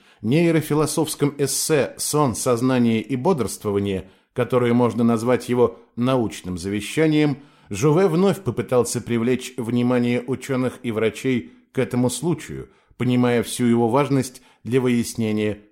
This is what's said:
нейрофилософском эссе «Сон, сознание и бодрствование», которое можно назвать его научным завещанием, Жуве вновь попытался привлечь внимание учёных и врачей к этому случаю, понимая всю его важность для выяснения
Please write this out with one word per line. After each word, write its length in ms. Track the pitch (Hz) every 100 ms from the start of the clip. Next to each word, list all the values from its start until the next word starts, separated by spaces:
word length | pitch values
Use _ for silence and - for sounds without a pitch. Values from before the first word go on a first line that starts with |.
| _ _
нейрофилософском 1120 | 104 147 170 160 - 147 156 160 156 - 143 135
эссе 560 | 139 - - 156 113 -
«Сон, 380 | - 147 143 101
сознание 680 | 135 117 131 127 117 113
и 160 | 104 131
бодрствование», 920 | 143 175 101 - 104 101 101 95 92 _ _
которое 380 | - 123 127 120
можно 320 | 120 123 107
назвать 460 | 117 117 117 123 123
его 300 | 123 120 - - -
научным 640 | 123 131 110 - 90 90
завещанием, 800 | 92 104 101 - 156 151 151 131 - _ -
Жуве 360 | 101 143 151 190
вновь 360 | 160 196 170
попытался 580 | - 110 120 127 117 123
привлечь 540 | 104 117 117 123 - -
внимание 680 | 113 120 120 123 120 120 123
учёных 500 | 123 - 131 127 -
и 80 | 120
врачей 600 | 110 110 104 135 123 - - _
к 80 | -
этому 320 | 123 123 123
случаю, 580 | - 165 156 - 69 62 _ _ -
понимая 440 | 123 123 123 120
всю 240 | 110 - 123
его 240 | 117 117
важность 540 | 127 139 139 127 - - _
для 160 | 107 127
выяснения 840 | 127 120 110 - 110 107 107 101 -